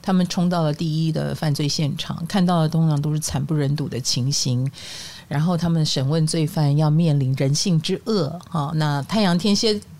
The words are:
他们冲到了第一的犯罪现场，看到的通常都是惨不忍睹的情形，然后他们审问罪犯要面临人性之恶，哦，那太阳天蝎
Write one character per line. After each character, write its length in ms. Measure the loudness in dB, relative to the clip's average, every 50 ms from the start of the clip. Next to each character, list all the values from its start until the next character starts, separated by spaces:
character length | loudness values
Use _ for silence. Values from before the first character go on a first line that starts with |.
他 120 | 0 2 2
们 120 | 2 2
冲 200 | 2 0 0 2
到 140 | 2 2 2
了 100 | 2 0
第 360 | 0 0 -2 -2 0 0 0
一 40 | 0
的 220 | 0 0 -2 -2 -4
犯 200 | -2 0 -2 0
罪 140 | 0 0
现 300 | -2 0 0 -2 -2 -2
场， 260 | -4 -6 -8 -6 -6 -6
看 180 | -2 0 2 2
到 160 | 4 2 2
的 80 | 2 2
通 180 | 2 2 2
常 140 | 2 2 2
都 100 | 0 0
是 80 | -2 -2
惨 240 | -2 -2 -4 -4 -2
不 120 | 0 0
忍 200 | 0 0 0 0
睹 140 | -2 -2 -4
的 100 | -6 -6
情 320 | -4 -2 -2 0 0 0
形， 400 | -2 -2 -2 0 0 0 -2 -4 -6 -10 -16 -14 -14 -14 -16 -16 -18 -20 -12
然 140 | -6 -2 -2
后 160 | 0 0 0
他 100 | 0 0
们 160 | 0 2 0 0
审 220 | 0 0 0 0
问 180 | 0 2 2 0
罪 220 | 0 0 0 -2
犯 300 | 0 0 0 2 2 4
要 120 | 4 4 4
面 300 | 4 4 4 4 2 2
临 140 | 2 0 0
人 200 | 0 0 0 0
性 280 | 0 2 2 2 2
之 180 | 0 0 -4 -4 -2
恶， 340 | -2 0 0 0 -2 -6 -10 -12 -6
哦， 200 | -4 -4 -4 -2 -2
那 260 | 0 0 0 0 -2 -2
太 180 | -2 0 2
阳 160 | 2 2 2
天 160 | 2 2 2 2
蝎 260 | 2 2 0 0 -2 -6 -12 -14